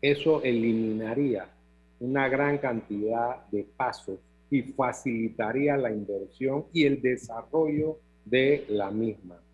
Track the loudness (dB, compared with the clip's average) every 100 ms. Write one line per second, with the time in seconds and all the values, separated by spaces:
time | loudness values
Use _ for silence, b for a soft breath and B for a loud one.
0 | 2 2 4 2 2 2 2 2 0 -2
1 | -2 0 0 0 -6 _ _ _ _ _
2 | -4 0 2 2 2 0 -2 -4 -6 -4
3 | -2 0 -2 -4 -6 -6 -6 _ -4 -4
4 | -12 -12 _ _ _ -2 -2 -2 -2 -2
5 | -4 -2 -4 -2 -2 0 2 2 0 -2
6 | -4 -6 -8 _ -2 -2 -4 2 4 4
7 | 2 0 -4 -12 -4 0 2 2 -2 -4
8 | _ _ 0 4 4 4 2 -2 0 -2
9 | -2 -4 -14 -20 _